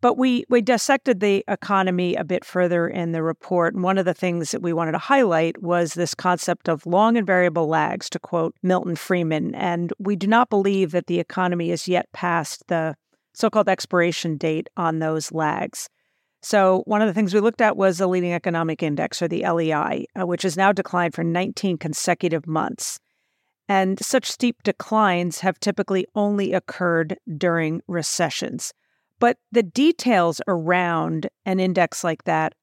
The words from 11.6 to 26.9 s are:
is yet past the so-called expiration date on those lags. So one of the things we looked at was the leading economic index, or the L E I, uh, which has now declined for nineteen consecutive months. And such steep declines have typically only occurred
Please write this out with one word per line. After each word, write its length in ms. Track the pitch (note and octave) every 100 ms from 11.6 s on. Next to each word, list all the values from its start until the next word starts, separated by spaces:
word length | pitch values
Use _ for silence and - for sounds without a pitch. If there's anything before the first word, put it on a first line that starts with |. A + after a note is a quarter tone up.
| E3+
is 160 | E3+ -
yet 180 | F3+ -
past 560 | - F3+ E3+ D3+ - -
the 260 | E3+ D#3+ D3 _ _ _ -
so-called 320 | A3+ G#3+ G3
expiration 680 | F#3+ - F3+ E3+ D#3+ E3+ D3+
date 320 | E3 D#3 D#3+ -
on 240 | E3+ D#3+
those 320 | D#3+ D#3+ D3+
lags. 560 | D#3+ D#3 - - - - _ _ _ _ _
So 440 | - G#3+ F#3+ F#3 -
one 160 | G#3
of 60 | A3
the 60 |
things 200 | F3+ G3+
we 60 | G#3
looked 200 | G#3+ A#3
at 160 | A3 -
was 220 | F#3+ F3
the 80 | F#3+
leading 260 | F#3 F3
economic 480 | F3 F#3 E3+ E3 D#3
index, 400 | D#3+ D3 D3+ -
or 60 | E3+
the 160 | E3
L 180 | - E3+
E 120 | D#3+
I, 320 | D3+ - - - -
uh, 80 |
which 180 | F3+ F3
has 140 | F#3+ E3
now 140 | F#3+
declined 440 | G3+ F#3+ F3+ E3+
for 100 | -
nineteen 520 | E3 E3 F#3 - G3 E3+
consecutive 680 | D#3+ D3+ - F3 F3+ D#3+ D#3+
months. 540 | D#3+ - - - - _ _ _ _ _ _ _
And 300 | G3 F#3+ F#3+
such 320 | - C4 -
steep 320 | - B3 -
declines 800 | - - - A3 G#3 F3 F3 D#3
have 180 | F#3+ F3
typically 480 | - G3 G3 F#3+ -
only 380 | G#3+ G#3 G3+ G3
occurred 680 | F#3 - - F3+